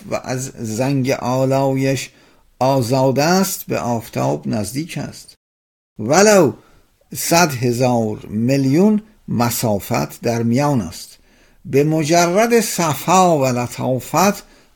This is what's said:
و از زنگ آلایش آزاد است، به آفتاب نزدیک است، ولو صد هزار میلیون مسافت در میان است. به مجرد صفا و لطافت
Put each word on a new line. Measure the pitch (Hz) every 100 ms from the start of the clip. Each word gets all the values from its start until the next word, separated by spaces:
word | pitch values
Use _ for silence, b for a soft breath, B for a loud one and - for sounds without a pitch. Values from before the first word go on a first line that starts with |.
| -
و | 113
از | - 127 131 -
زنگ | 113 107 131 139 127
آلایش | - 120 131 131 135 135 135 135 131 - b b b b -
آزاد | 127 135 113 131 135 127
است، | 151 185 185 - -
به | 107
آفتاب | 98 117 - 131 131 151 139
نزدیک | 135 101 131 170 151
است، | - - - _ _ _ _ _ _ -
ولو | 110 160 214 202 139 - b b b _ _ 147
صد | - 170 175
هزار | 123 123 117 127 120 110 110 -
میلیون | 104 120 139 135 147 208 214 b b -
مسافت | 113 120 117 117 101 - 120 147 -
در | 120 117
میان | 117 120 147 135
است. | 85 - - - b b b b
به | - 135
مجرد | 151 156 151 170 175 185 233 233
صفا | 214 - 165 139 - 185 180 156
و |
لطافت | 131 120 120 - 127 127 - 151 196 196 b b b